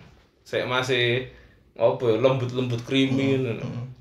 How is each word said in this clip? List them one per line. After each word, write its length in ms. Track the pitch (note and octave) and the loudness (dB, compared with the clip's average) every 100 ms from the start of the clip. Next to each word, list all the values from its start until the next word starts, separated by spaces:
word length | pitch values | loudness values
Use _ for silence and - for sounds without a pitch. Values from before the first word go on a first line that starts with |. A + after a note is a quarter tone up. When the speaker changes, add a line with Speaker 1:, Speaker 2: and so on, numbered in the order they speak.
| - - _ _ | -20 -20 _ _
Speaker 1:
Sik 180 | - A2 | -6 -4
masih 600 | G#2 B2+ B2+ B2 A#2+ B2 B2+ - - _ _ | -2 -2 0 0 2 0 -4 -14 -20 _ _
apa 300 | - A#2 - | 0 0 2
ya, 120 | B2 G#2+ | 0 4
lembut-lembut 640 | C3 C3+ A#2+ B2+ B2 A#2 | 4 2 -2 -4 -2 -4
creamy 500 | - C3+ C3+ C3+ C3+ | -2 2 2 2 0
Speaker 2:
Hmm, 220 | C3+ B2 G#2+ | 0 -2 -4
Speaker 1:
ngono. 80 | |
Speaker 2:
hmm. 200 | A#2 A#2 B2 - | -8 -10 -10 -14